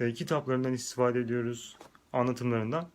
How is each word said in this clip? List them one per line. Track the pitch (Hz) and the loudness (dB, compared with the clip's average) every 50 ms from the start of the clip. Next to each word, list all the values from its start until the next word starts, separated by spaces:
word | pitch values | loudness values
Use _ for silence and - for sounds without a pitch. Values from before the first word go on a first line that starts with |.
e, | 120 120 117 | -2 -2 0
kitaplarından | - - - 160 147 135 135 131 127 131 131 127 | -2 -2 -2 0 0 0 0 0 0 2 0 -2
istifade | 123 123 - - 127 123 123 120 123 | -2 -4 -4 0 2 2 4 4 2
ediyoruz, | 123 113 120 120 117 117 120 117 - - - - - - - - _ _ - | 0 0 0 0 0 -2 -4 -6 -10 -14 -18 -20 -20 -20 -20 -20 _ _ 0
anlatımlarından | 131 123 127 123 120 123 123 120 113 107 110 135 165 170 170 - | 2 2 2 0 0 0 0 2 2 0 0 -2 -4 -4 -6 -10